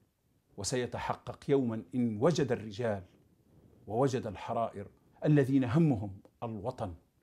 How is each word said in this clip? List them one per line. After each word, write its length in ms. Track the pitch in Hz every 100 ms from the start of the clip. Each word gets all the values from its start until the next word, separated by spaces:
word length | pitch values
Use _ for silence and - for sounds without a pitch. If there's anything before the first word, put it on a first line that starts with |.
| _ _ _ _ _ -
وسيتحقق 960 | 98 123 117 - - - - - -
يوما 320 | 139 123 110 -
إن 240 | 131 120 104
وجد 300 | 139 165 127
الرجال 500 | 110 107 101 120 101 92 _ _ _ _ _ - _ -
ووجد 400 | 110 139 120 113
الحرائر 600 | 92 - 113 113 98 101 _ _ -
الذين 400 | 160 147 131 139
همهم 560 | 123 151 165 113 104 98 - -
الوطن 520 | 117 110 104 - 107 80 _ _